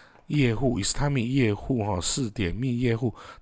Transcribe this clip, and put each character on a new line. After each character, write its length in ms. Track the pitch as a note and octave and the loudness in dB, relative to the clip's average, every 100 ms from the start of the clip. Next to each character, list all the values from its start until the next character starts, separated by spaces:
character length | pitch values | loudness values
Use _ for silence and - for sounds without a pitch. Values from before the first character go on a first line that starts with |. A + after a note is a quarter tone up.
| - - - | -20 -18 -2
叶 280 | D3 B2+ A2 | 2 2 2
护， 240 | B2+ A#2+ | 0 0
伊 40 | |
斯 100 | G2+ | 0
塔 160 | - C#3+ | 0 0
密 240 | C#3 A#2 | 0 0
叶 200 | C3+ A2+ | 2 2
护 300 | G2+ - B2 G#2 | 0 -2 -2 0
哈， 140 | F2+ | 0
四 280 | - - A#2 | 0 0 -2
点 240 | G#2 F2 G#2 | -2 -2 -2
密 240 | C3 A#2+ | -2 0
叶 160 | B2 A2+ | 0 0
护。 180 | A#2 - - - | -2 -4 -16 -10